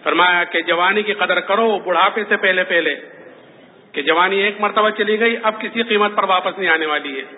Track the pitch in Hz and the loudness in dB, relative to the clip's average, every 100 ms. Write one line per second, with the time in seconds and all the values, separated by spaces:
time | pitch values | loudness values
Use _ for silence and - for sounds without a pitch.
0 | - 156 180 175 175 170 165 170 180 208 | 0 2 4 2 0 -2 0 2 2 0
1 | 208 202 180 180 170 196 226 202 180 170 | -2 -2 0 0 0 0 2 0 0 2
2 | 190 208 208 202 196 185 185 175 156 139 | 2 0 -2 0 2 0 2 0 0 -4
3 | - - - - - - - - - - | -10 -20 -20 -20 -20 -20 -20 -20 -10 -6
4 | 143 160 185 196 202 208 208 208 214 214 | 0 2 2 2 -2 0 -2 2 0 0
5 | 208 214 233 226 220 220 202 233 226 208 | -2 2 0 0 -2 -2 -8 -6 -2 0
6 | 208 208 190 185 185 185 180 160 156 147 | 0 0 0 0 0 -4 0 0 0 -4
7 | 143 135 135 | -4 -10 -12